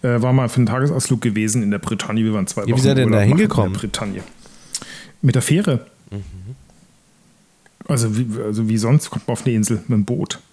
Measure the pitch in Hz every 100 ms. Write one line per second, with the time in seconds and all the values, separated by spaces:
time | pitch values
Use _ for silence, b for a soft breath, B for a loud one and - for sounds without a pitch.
0 | 127 120 123 131 120 127 120 127 143 151
1 | - 120 120 104 107 113 104 101 - 107
2 | - 110 110 107 92 - 104 120 135 135
3 | 123 110 101 151 214 - 98 98 107 -
4 | 104 95 - - B B B B B B
5 | B B 135 127 - 160 208 127 - _
6 | _ 101 98 92 95 131 - - _ _
7 | _ _ _ _ _ _ _ _ - 131
8 | 113 107 123 107 107 107 110 110 113 151
9 | - - - 117 - 113 104 113 - 110
10 | 98 120 - - _